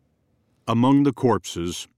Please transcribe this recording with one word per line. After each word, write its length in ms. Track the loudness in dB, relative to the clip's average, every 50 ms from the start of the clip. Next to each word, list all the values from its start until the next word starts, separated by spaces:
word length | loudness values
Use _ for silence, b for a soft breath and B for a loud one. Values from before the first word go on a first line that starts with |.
| _ _ _ _ _ _ _ _ _ _ _ _ _
Among 380 | -4 0 2 2 4 4 4 2
the 80 | 0 0
corpses 760 | 0 0 0 0 0 -2 -8 -10 -8 -8 -8 -10 -10 -14 -18 _